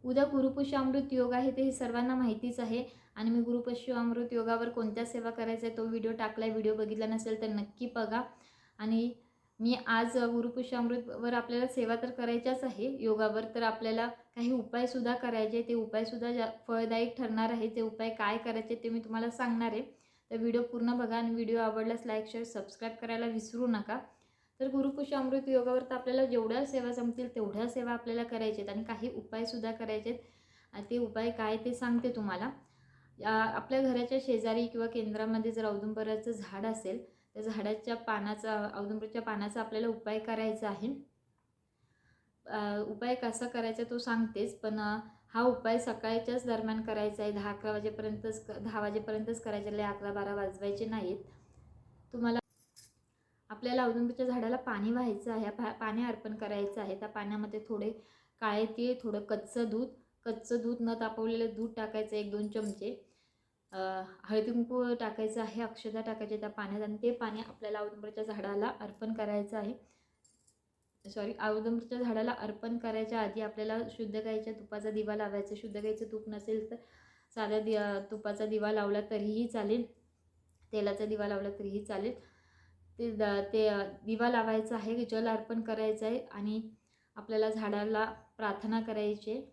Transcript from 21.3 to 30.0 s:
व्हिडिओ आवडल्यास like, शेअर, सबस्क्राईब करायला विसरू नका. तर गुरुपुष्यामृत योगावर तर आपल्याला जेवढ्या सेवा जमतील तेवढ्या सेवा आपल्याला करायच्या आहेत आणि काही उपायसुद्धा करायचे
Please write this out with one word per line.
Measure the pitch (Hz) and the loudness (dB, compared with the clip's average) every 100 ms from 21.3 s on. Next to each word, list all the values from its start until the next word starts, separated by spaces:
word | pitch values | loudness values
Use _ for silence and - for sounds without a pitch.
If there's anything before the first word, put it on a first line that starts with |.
व्हिडिओ | 233 220 233 | 0 2 4
आवडल्यास | 220 220 220 233 233 | 4 2 0 0 0
like, | 220 214 | -2 -2
शेअर, | 226 | -6
सबस्क्राईब | 233 214 196 - 226 | -6 -6 -8 -8 -8
करायला | 226 226 226 233 | -6 -4 -2 0
विसरू | 220 220 233 247 | -2 -4 0 2
नका. | 214 208 247 - _ _ _ _ _ | 2 0 -4 -6 _ _ _ _ _
तर | 262 | 0
गुरुपुष्यामृत | 277 277 277 277 277 262 269 269 | 4 2 0 0 0 2 2 4
योगावर | 254 247 254 | 4 6 2
तर | 247 | 2
आपल्याला | 254 254 262 | -2 2 4
जेवढ्या | 262 240 220 247 277 | 6 4 4 2 2
सेवा | 262 240 | 0 0
जमतील | 240 240 233 247 | 0 0 0 -4
तेवढ्या | 233 202 202 240 | -2 -2 0 -2
सेवा | 254 240 | -2 -2
आपल्याला | 233 233 233 | -2 -2 -2
करायच्या | 233 233 220 208 | -2 0 0 -2
आहेत | 202 202 | -4 -4
आणि | |
काही | 226 214 240 | -4 -4 -4
उपायसुद्धा | - - 220 226 240 226 | -6 -6 -4 -2 -2 -4
करायचे | 226 220 214 | -4 -2 -2